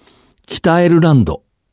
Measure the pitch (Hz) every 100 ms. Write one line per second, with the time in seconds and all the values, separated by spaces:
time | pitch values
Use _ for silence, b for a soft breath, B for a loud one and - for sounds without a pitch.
0 | b b b b - - 175 170 175 170
1 | 165 143 85 - _ _ _